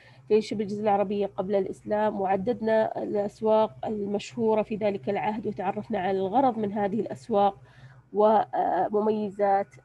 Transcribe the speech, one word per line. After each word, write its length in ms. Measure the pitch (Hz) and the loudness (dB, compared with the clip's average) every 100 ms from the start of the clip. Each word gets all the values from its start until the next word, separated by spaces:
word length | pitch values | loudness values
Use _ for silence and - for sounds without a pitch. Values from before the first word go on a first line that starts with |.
| - - - | -20 -20 2
في 140 | 214 | 2
شبه 200 | 214 208 | 2 -4
الجزيرة 220 | 202 208 | -4 -2
العربية 420 | 214 202 196 202 196 | 0 2 2 0 -2
قبل 300 | - 190 202 | -4 -2 0
الإسلام، 680 | 190 - - 214 214 208 | -2 -6 -4 -2 0 0
وعددنا 840 | 190 196 190 214 220 220 220 - | -2 0 -2 -2 2 2 2 -2
الأسواق 840 | 214 208 202 - 220 220 214 - - | -4 -2 -4 -2 2 4 2 -2 -6
المشهورة 760 | 214 202 202 - - 226 220 | -4 -4 -4 -6 -2 2 2
في 140 | 208 208 | 0 -2
ذلك 340 | 208 202 - | -2 -2 -4
العهد، 380 | 202 190 208 214 | -2 -2 -4 -6
وتعرفنا 520 | 202 185 214 - 202 | -4 -4 -4 -4 -4
على 180 | 185 196 | -2 -2
الغرض 400 | 190 233 262 220 | 0 2 2 0
من 140 | 208 | -4
هذه 280 | 208 202 214 | -2 -2 -2
الأسواق 580 | - - - 202 202 - - - - - _ | -4 -8 -2 2 2 0 -14 -20 -20 -20 _
ومميزات 1500 | 196 214 220 - 160 196 175 208 208 214 214 208 202 202 196 196 - | 2 4 4 2 -2 0 0 0 0 0 0 -4 -2 2 2 -2 -8